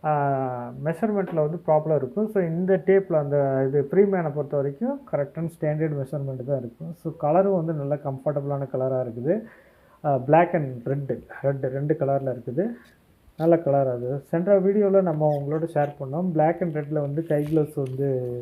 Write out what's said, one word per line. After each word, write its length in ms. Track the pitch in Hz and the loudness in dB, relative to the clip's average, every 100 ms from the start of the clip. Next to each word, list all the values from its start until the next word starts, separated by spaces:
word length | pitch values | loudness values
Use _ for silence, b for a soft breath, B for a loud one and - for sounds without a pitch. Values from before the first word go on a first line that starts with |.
ஆ, 680 | 156 151 143 135 131 123 120 131 | 0 0 2 0 -2 -4 -8 -6
மெஷர்மெண்ட்ல 500 | 143 170 220 208 185 | -4 -2 -2 0 -2
வந்து 260 | 170 151 170 - | 0 0 -2 2
ப்ராப்ளம் 300 | 156 151 151 | 2 4 0
இருக்கும். 320 | 131 - 220 | 0 -2 -2
So, 140 | 208 | 0
இந்த 400 | 170 165 185 185 - | 0 0 2 2 4
டேப்ல 260 | 190 190 | 4 4
அந்த 520 | 160 143 143 139 135 135 | 0 2 2 2 2 2
இது 200 | 143 139 | 2 2
ஃப்ரீமேனை 420 | 180 202 190 160 | 4 4 2 -2
பொறுத்த 220 | 143 139 147 | -4 -2 -2
வரைக்கும் 520 | 139 139 240 277 - | -2 -4 -6 -6 -6
கரெக்டான 380 | 147 143 - 165 - | -4 -4 -4 -8 -4
ஸ்டாண்டர்ட் 360 | 156 151 160 143 | -4 -2 -2 -2
மெஷர்மெண்ட் 440 | 135 151 135 131 | -6 -6 -6 -8
தான் 140 | 123 139 | -4 -4
இருக்கும். 360 | 120 - 160 160 | -4 -12 -14 -10
So, 160 | 165 | -10
கலரும் 520 | 156 147 170 196 190 | -4 2 4 4 2
வந்து 80 | 160 | 0
நல்ல 220 | 156 139 | -4 -2
கம்ஃபர்டபுளான 760 | 143 143 135 151 147 139 139 135 | -4 -4 -4 -2 -2 -2 -4 -4
கலரா 280 | 131 131 131 | -2 -2 -2
இருக்குது. 380 | 123 117 127 208 B B B B B B | -4 -4 -2 -2 B B B B B B
ஆ, 120 | 151 135 | -2 0
black 380 | 127 156 175 | 4 4 6
and 340 | 175 139 123 123 | 2 -2 -6 -4
red, 300 | 139 135 117 - - | -4 -2 -6 -8 -4
red 240 | 139 139 131 | -2 0 -4
ரெண்டு 300 | 135 147 156 | -2 -2 0
கலர்ல 340 | 139 139 135 | 2 0 -2
இருக்குது, 300 | 123 120 123 214 240 B B _ _ _ - | -6 -6 -2 -2 -4 B B _ _ _ 0
நல்ல 220 | 160 170 | 4 4
கலர் 300 | 165 139 135 | 4 2 2
அது. 340 | 120 123 139 - | -2 -4 -6 -2
சென்ற 340 | 170 180 202 | -2 4 4
வீடியோல 420 | 190 202 202 196 | 4 2 4 4
நம்ம 260 | 185 156 151 147 | 4 2 2 2
உங்களோட 280 | 139 160 160 | -2 -2 -2
ஷேர் 200 | 151 147 143 | 0 -2 -4
பண்ணோம், 280 | 139 147 185 | -8 -4 -2
black 280 | 160 156 170 | 2 2 2
and 140 | 180 151 | -2 -4
red-ல 220 | 143 151 | -4 -4
வந்து 260 | 143 143 165 | -2 -4 0
கை 180 | 147 | -2
கிளவுஸ் 300 | 147 156 151 | 2 0 0
வந்து 340 | 151 135 131 139 127 123 123 | -2 -6 -2 -2 0 -4 -8